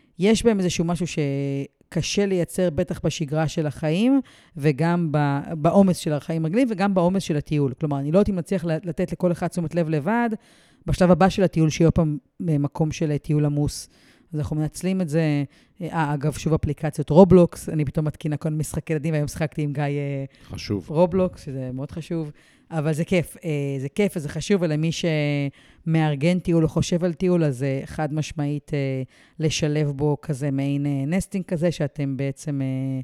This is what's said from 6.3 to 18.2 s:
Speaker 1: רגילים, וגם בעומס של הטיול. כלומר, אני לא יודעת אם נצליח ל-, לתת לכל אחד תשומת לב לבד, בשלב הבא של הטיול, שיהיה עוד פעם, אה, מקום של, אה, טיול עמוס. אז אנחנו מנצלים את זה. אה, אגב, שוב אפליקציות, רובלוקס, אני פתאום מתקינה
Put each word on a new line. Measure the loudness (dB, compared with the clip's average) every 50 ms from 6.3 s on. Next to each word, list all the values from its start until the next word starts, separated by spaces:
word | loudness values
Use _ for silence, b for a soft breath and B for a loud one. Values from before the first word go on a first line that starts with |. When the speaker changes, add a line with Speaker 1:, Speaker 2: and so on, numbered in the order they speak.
| -4 -2 -2
Speaker 1:
רגילים, | 0 2 2 2 2
וגם | 0 0 0 0 2
בעומס | 2 2 2 2 0
של | 0 -2 -2
הטיול. | -2 -2 0 0 0 0 0 -2 -4
כלומר, | -4 -4 -2 -2
אני | 0 2
לא | 4 4
יודעת | 4 4
אם | 0 -2
נצליח | -4 -4 -4 -2 -2
ל-, | -2 -4 -4 -4
לתת | -6 -4 -4 -4 -4
לכל | -2 0 0 0
אחד | 0 0 -4
תשומת | -4 -4 -4 -4 -2 -2
לב | -2 0 0
לבד, | 0 -2 0 0 0 0 0 -2 -4 b b b b b b b b b -4
בשלב | -2 2 4 6 6
הבא | 8 8 6 4
של | 4 4
הטיול, | 2 2 4 4 2 2
שיהיה | 4 4 4
עוד | 4 4
פעם, | 4 2 2 0 -4 -8 _ _ -6 -2 0
אה, | 0 0
מקום | 0 0 0 -2 -2 -2
של, | -2 -2 -2 -2
אה, | -2 -2
טיול | -2 0 2 2 2
עמוס. | 2 2 0 0 -2 -2 -6 -12 b b b b b b b b _
אז | -6 -6
אנחנו | -4 -4 -4
מנצלים | -4 -4 -4 -6 -4 -4 -2 -2 -2
את | -2 0
זה. | 0 2 2 2 0 0 -2 b b b b b b -12
אה, | -10 -6 -4 -2 -2 -2 -2
אגב, | -2 -2 -4
שוב | -4 -4 -2 0 0
אפליקציות, | 0 0 -2 -4 -4 -6 -6 -4 -4 -2 4
רובלוקס, | 8 8 10 10 10 8 8 6 2 -4 -8 -4
אני | -2 -2 -2
פתאום | -2 -2 -2 -4
מתקינה | -4 -4 -6